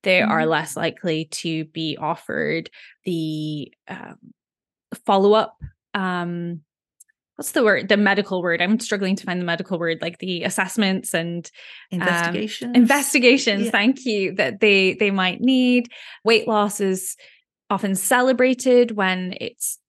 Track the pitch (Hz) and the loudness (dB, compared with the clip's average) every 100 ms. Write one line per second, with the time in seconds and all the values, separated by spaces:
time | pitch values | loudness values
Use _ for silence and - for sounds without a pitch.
0 | 202 185 - 160 160 156 160 - 160 - | 2 2 4 2 2 0 -2 -4 -4 -4
1 | 180 156 156 - 175 160 156 165 160 143 | -4 -4 -4 -8 -6 -6 -6 -8 -6 -4
2 | 156 165 - - 151 165 160 - - _ | -6 -6 -6 -4 -2 -4 -6 -20 -20 _
3 | - 170 156 156 151 151 135 _ - - | -6 -4 -4 -4 -6 -8 -10 _ -18 -16
4 | - - - _ _ _ _ _ _ - | -16 -20 -20 _ _ _ _ _ _ -10
5 | - 196 202 214 - _ - _ _ 208 | 0 4 6 4 2 _ -20 _ _ -6
6 | 185 180 175 175 170 170 _ _ _ _ | -4 -4 -6 -6 -8 -10 _ _ _ _
7 | _ _ _ - - 320 220 170 190 208 | _ _ _ -14 -4 2 2 2 2 2
8 | 202 196 202 185 175 170 175 220 - 202 | 4 2 -2 -4 -2 -2 0 0 -2 -4
9 | 190 190 - 180 175 170 185 180 165 160 | -2 -2 -4 -4 -4 -4 -4 -4 -4 -4
10 | 170 175 185 175 190 196 185 - 196 190 | -6 -8 -8 -6 -4 -2 -4 0 0 0
11 | - 170 170 170 160 - - - - 180 | -2 -4 -4 -8 -10 -20 -20 -20 -10 -4
12 | 180 170 170 208 214 - 240 247 240 285 | -2 0 -2 -4 -6 -8 0 4 4 4
13 | 269 285 247 262 233 202 233 226 214 269 | 2 4 6 6 2 0 0 2 0 0
14 | - 208 190 190 135 190 220 196 190 - | -2 -2 -2 -2 -2 2 4 6 4 2
15 | 208 196 185 - 254 262 247 247 240 - | 0 0 -2 0 2 4 4 2 0 -14
16 | - - - 226 - 214 202 - 196 185 | -20 -6 2 2 2 0 0 0 -2 -2
17 | - - - _ _ _ _ 202 202 196 | -6 -12 -18 _ _ _ _ -2 0 -2
18 | - 254 254 254 254 254 262 247 240 208 | 2 2 4 4 2 2 4 4 4 0
19 | 190 185 185 - - _ - - | -2 -2 -6 -8 -12 _ -10 -10